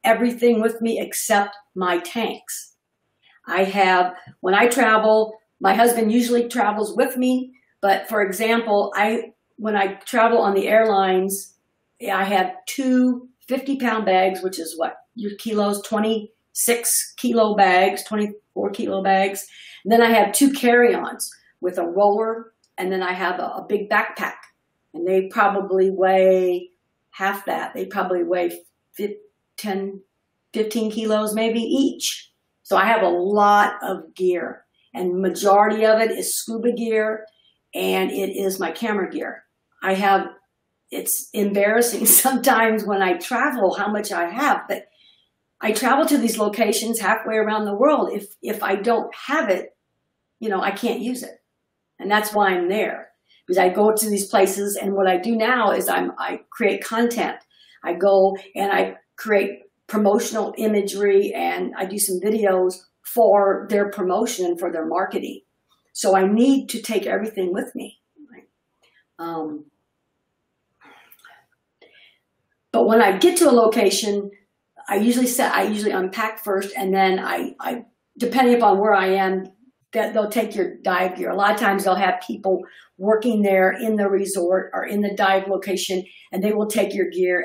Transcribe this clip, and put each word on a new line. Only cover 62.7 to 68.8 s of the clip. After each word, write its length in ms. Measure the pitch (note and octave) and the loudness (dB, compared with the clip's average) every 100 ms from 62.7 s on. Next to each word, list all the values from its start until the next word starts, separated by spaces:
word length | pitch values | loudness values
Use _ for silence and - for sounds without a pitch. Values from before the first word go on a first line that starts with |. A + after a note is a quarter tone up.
| - _ _ | -2 _ _
for 640 | - - G#3+ G3+ G3 F#3+ G#3 | -6 2 6 6 4 0 -2
their 220 | G3+ G3+ | -2 -2
promotion 560 | G#3 F3+ F#3+ - - F3 | -2 -2 -2 -2 -2 -4
and 120 | E3+ | -2
for 120 | F#3 | -4
their 160 | E3 D#3 | -6 -4
marketing. 540 | E3+ F#3+ G3 - - - _ _ _ _ | -4 -4 -6 -8 -12 -18 _ _ _ _
So 220 | - G3 F#3+ | -4 2 4
I 120 | F#3+ | 4
need 420 | A3 C4+ C4+ G#3 | 4 4 2 0
to 120 | A3+ | -8
take 240 | - G#3 G3 | -4 -4 -2
everything 480 | G3 A3 F#3+ F3+ | -4 -4 -4 -4
with 200 | G3 C4+ A#3+ | -4 -6 -10
me. 240 | - - _ _ D4 F#3+ _ _ _ _ | -14 -16 _ _ -20 -20 _ _ _ _